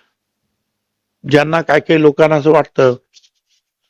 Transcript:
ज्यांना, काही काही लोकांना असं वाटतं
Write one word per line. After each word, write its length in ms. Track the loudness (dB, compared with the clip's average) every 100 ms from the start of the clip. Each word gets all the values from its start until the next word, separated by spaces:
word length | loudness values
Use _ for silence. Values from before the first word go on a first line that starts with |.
| _ _ _ _ _ _ _ _ _ _ _ _ -2
ज्यांना, 320 | -2 0 -4
काही 180 | -2 -4
काही 200 | 0 0
लोकांना 360 | 2 2 0 0
असं 140 | 0
वाटतं 440 | 0 -2 -2 -2 -2 _ _ _ _ _ _ _ _